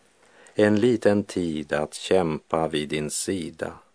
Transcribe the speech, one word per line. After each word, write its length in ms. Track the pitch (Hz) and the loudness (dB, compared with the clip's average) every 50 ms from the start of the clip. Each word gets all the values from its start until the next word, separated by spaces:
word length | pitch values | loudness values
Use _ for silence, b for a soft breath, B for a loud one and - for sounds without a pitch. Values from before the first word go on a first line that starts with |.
| b b b b b b b b b b b | b b b b b b b b b b b
En 240 | b 107 104 104 104 | b 4 4 4 4
liten 440 | 104 123 120 107 - 104 104 104 101 | 4 2 2 4 4 4 4 2 0
tid 500 | - - 98 87 85 78 76 76 - 76 | -2 -4 -4 -4 -2 -4 -4 -4 -4 -4
att 200 | 73 78 76 - | -4 -4 -4 -8
kämpa 760 | - - - 92 95 90 80 78 71 _ - - 82 80 78 | -8 -2 2 2 2 2 2 -2 -4 _ -4 -2 -2 -2 0
vid 220 | 76 76 76 71 | -2 -4 -4 -2
din 200 | 78 76 76 73 | -4 -4 -4 -4
sida, 640 | - - - - 98 92 80 78 78 - 85 82 87 - _ _ _ | -6 -6 -4 -4 -4 -6 -6 -8 -10 -10 -10 -10 -12 -14 _ _ _